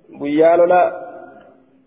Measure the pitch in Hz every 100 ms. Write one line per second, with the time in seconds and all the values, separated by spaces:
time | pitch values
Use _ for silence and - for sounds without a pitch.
0 | _ - 143 147 165 170 175 180 170 -
1 | - - - - - _ _ _